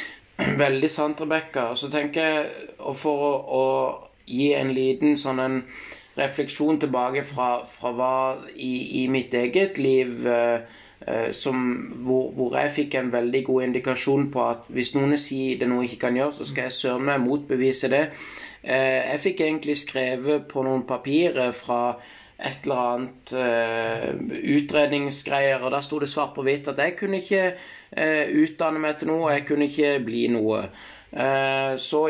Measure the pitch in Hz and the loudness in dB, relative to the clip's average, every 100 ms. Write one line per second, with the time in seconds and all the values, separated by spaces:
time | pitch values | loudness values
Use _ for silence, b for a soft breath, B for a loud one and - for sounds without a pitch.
0 | B B _ - - 139 143 135 156 156 | B B _ -4 -2 2 2 4 2 2
1 | 151 151 156 160 156 139 117 120 143 147 | -2 -2 -2 -2 -2 -2 -2 -2 -4 -2
2 | 147 160 160 156 147 - - - - 135 | -2 0 2 0 -2 -8 -14 -10 -8 -4
3 | 156 143 143 139 - 131 131 135 131 - | 0 2 2 0 0 2 2 2 0 -4
4 | - _ - 123 143 139 135 131 131 131 | -12 _ -8 0 2 2 2 2 2 4
5 | 151 143 139 131 131 131 123 B B B | 4 2 0 0 0 -2 -6 B B B
6 | B - 139 - 143 - 151 156 147 127 | B -2 -2 -2 -4 0 2 2 0 0
7 | 127 139 139 135 123 120 - - 123 120 | 0 -2 -4 -2 0 0 -4 -6 -4 0
8 | 127 131 131 135 - - 127 127 135 127 | 0 2 0 -2 -8 -8 -4 -4 -2 0
9 | 127 135 120 120 123 165 196 165 135 131 | 2 0 0 0 2 2 2 2 4 4
10 | 123 120 120 120 120 117 117 B B B | 2 0 0 2 2 0 -4 B B B
11 | - 113 117 - 139 127 123 123 - 123 | -4 -2 -2 -4 -2 0 0 -2 -6 -6
12 | 127 131 131 131 123 135 143 143 143 135 | 0 0 0 -2 -2 0 0 0 -2 -2
13 | 127 120 120 131 131 127 127 123 131 127 | 0 0 2 0 2 2 2 0 -2 0
14 | - 139 139 127 117 117 - 127 123 143 | 2 2 2 0 0 -2 -4 -4 -2 2
15 | 139 143 - 135 131 123 123 123 123 120 | 2 2 0 -4 -2 0 0 0 -2 -2
16 | 127 123 143 143 - 139 127 - 131 123 | -2 0 0 -2 -6 -6 -4 -4 -2 0
17 | 139 139 123 143 143 131 131 131 131 135 | 0 0 2 0 0 2 2 2 2 2
18 | 156 B B B B B - 131 135 131 | 2 B B B B B 0 2 4 2
19 | 127 143 190 180 156 156 151 143 - 131 | 0 -2 -2 2 0 0 -2 -4 -4 -2
20 | 127 127 135 151 147 139 131 131 123 127 | 0 0 0 0 -2 -2 0 0 0 -4
21 | 135 147 175 131 123 120 - 120 120 120 | 0 2 4 2 0 -2 -2 0 0 -2
22 | B B B - 135 139 139 127 123 123 | B B B -10 -10 -6 -2 0 0 0
23 | 127 - - 127 123 117 113 113 113 113 | -4 -10 -8 -2 2 2 2 0 -2 -2
24 | - - - - - 143 147 151 143 143 | -2 -4 -6 -4 2 2 4 4 4 2
25 | 143 135 143 139 139 131 127 139 139 151 | -2 -4 -2 2 2 2 0 -2 -2 -4
26 | 143 151 143 147 131 143 143 139 156 175 | -2 -2 -2 -2 0 0 -2 -2 -2 -2
27 | 202 190 190 190 185 180 B B B - | -4 -4 0 2 2 0 B B B -2
28 | 156 156 147 151 160 156 165 156 151 151 | 2 2 2 4 2 2 0 0 -2 -2
29 | 156 160 160 143 143 147 147 143 147 143 | -2 0 2 0 2 0 2 2 2 2
30 | 113 117 120 120 107 107 98 B B B | 0 0 2 2 2 0 -2 B B B
31 | B - 131 135 135 135 135 131 - 151 | B -2 0 2 2 0 0 -2 -2 2
32 | 156 | 2